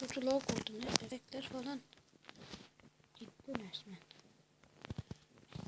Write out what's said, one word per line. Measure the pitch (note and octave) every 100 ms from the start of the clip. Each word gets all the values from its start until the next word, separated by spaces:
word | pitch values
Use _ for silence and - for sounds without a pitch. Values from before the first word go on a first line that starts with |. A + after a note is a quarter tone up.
| B3+
kötü | C#4 B3+
lag | C4+ -
oldu, | - - G#3+
ne | B3+ - A3
efektler | B3+ - C4 -
falan | C4 B3+ C4+ - - - - - - - - - - - - - -
gitti | A3+ - -
resmen. | B3 F#3+ - G#3 F#3 - - - - - - - - - - - - - - - -